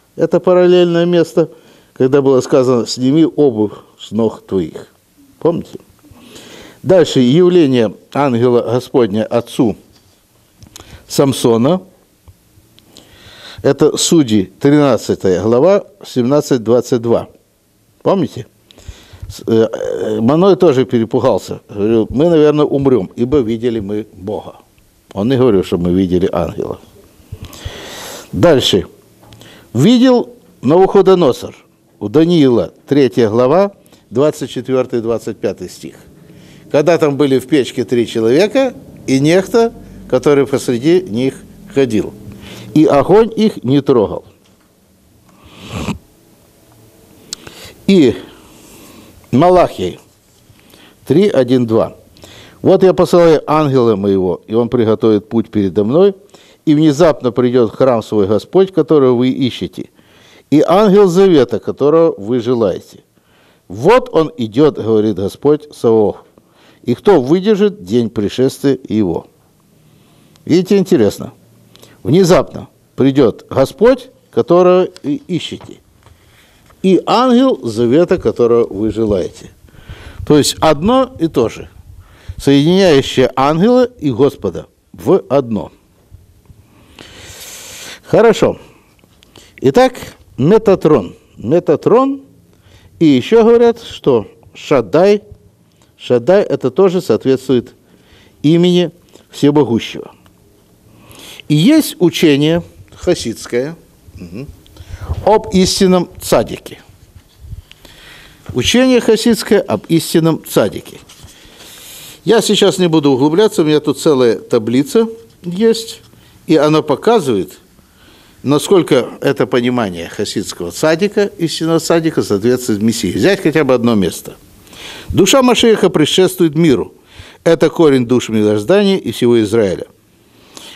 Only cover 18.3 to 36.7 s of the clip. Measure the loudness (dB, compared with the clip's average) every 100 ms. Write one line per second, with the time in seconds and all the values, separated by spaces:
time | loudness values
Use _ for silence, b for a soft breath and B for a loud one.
18.3 | -8 -18 _ _ B B B B B B
19.3 | -12 -2 0 0 -4 -8 -6 -6 -4 0
20.3 | 2 2 2 2 2 0 -2 -2 -2 0
21.3 | -2 -6 -14 -12 -6 -2 0 0 0 0
22.3 | 2 2 2 0 0 0 0 -2 -6 -2
23.3 | -2 -2 -4 -4 -6 -8 -10 -10 -14 -12
24.3 | -10 -12 -20 _ _ _ _ _ -6 -2
25.3 | 2 2 2 0 -4 -2 0 0 0 -2
26.3 | -4 -6 -8 -10 -12 _ -20 _ _ -20
27.3 | B B B B B B B B B B
28.3 | 0 2 2 2 -2 -4 -14 _ _ -20
29.3 | B B B B 0 2 4 4 2 -2
30.3 | -12 _ _ 0 2 4 4 4 4 2
31.3 | -2 -8 -18 _ _ _ -12 -2 0 2
32.3 | 4 4 2 -2 -8 -2 0 0 2 0
33.3 | 2 2 2 0 -6 b b b -2 -2
34.3 | -2 -10 -10 -4 -4 -2 -4 -4 -6 -8
35.3 | -8 -8 -8 -14 -16 -20 -20 -20 -20 B
36.3 | B B B B